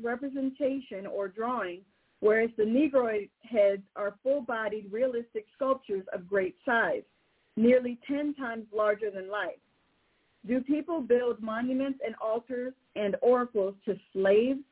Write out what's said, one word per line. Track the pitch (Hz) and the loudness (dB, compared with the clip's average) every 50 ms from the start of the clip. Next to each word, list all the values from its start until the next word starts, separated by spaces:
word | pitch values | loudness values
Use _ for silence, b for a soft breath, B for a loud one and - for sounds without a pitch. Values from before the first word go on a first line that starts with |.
| 226 | -6
representation | 233 240 247 285 277 262 277 269 269 269 - 294 262 269 277 247 - 220 190 196 | -6 -6 -6 -6 -8 -6 -4 -4 -4 -4 -2 -2 -2 -2 -4 -8 -10 -12 -12 -10
or | 202 - 202 202 196 | -8 -6 -6 -6 -6
drawing, | 180 214 226 240 254 233 196 180 175 185 196 _ _ _ _ _ _ - | -6 -6 -4 -4 -2 -4 -4 -6 -8 -12 -16 _ _ _ _ _ _ 0
whereas | - 214 214 220 226 233 226 - | 4 4 6 6 4 2 2 0
the | 214 | 0
Negroid | 214 226 262 311 294 269 262 247 226 214 208 202 - _ _ _ | 2 4 4 4 4 4 2 2 2 0 -4 -6 -8 _ _ _
heads | 220 233 220 202 202 202 196 196 _ - | -4 2 4 4 4 4 0 -4 _ -10
are | - 208 202 202 _ - | -6 -6 -6 -6 _ 0
full-bodied, | 262 277 285 240 - 233 220 220 208 208 214 202 196 196 | 0 0 0 0 -2 -4 -2 -2 -4 -4 -6 -8 -6 -2
realistic | 226 262 262 240 233 233 _ - 220 208 _ _ | 0 0 0 0 -2 -6 _ -8 -10 -10 _ _
sculptures | - 269 262 269 269 _ - 202 190 185 - - | -4 0 0 0 0 _ -6 -6 -6 -4 -6 -10
of | 196 180 175 | -10 -6 0
great | 196 196 190 180 - _ - | 0 0 0 0 -4 _ -2
size, | 277 233 233 214 175 - - - _ _ _ _ _ _ _ _ _ - | 0 2 2 2 2 0 -2 -4 _ _ _ _ _ _ _ _ _ 0
nearly | 214 220 240 254 254 247 240 240 - - | 4 6 6 6 6 4 0 -8 -8 -8
ten | - 285 285 294 294 285 | -6 -4 -2 -2 -4 -4
times | 269 269 233 226 226 214 220 202 | -4 -6 -8 -8 -8 -10 -8 -2
larger | 214 214 208 208 202 220 208 | 0 2 2 2 2 0 -6
than | 190 190 190 190 | -6 -6 -10 -6
life. | 202 208 190 165 - - _ _ _ _ _ _ _ _ _ _ _ _ _ _ _ _ - | -6 -4 -4 -6 -6 -10 _ _ _ _ _ _ _ _ _ _ _ _ _ _ _ _ -6
Do | 190 247 262 | -2 -2 -2
people | 254 269 294 302 302 349 330 330 | 0 0 -2 -2 0 -4 -4 -4
build | 247 208 240 247 247 240 233 220 | 2 2 2 2 4 0 -4 -4
monuments | 214 220 214 226 247 254 262 262 269 277 269 - - | -6 -6 -6 -4 -4 -2 -2 -2 -2 -4 -4 -6 -6
and | 226 220 | -8 -8
altars | - 196 220 220 233 233 - 254 240 247 254 262 _ _ _ - | -6 -6 -4 -4 -4 -6 -8 -8 -8 -8 -8 -10 _ _ _ -8
and | 196 208 202 190 - - | -6 -4 -4 -2 2 4
oracles | 240 254 247 247 240 - 214 190 196 196 - - | 4 4 4 2 0 0 -2 -2 -2 -4 -8 -6
to | - 190 196 _ _ - | -6 -6 -6 _ _ -4
slaves? | 190 190 190 202 214 233 254 277 277 - _ | 0 2 4 6 6 4 2 0 -4 -6 _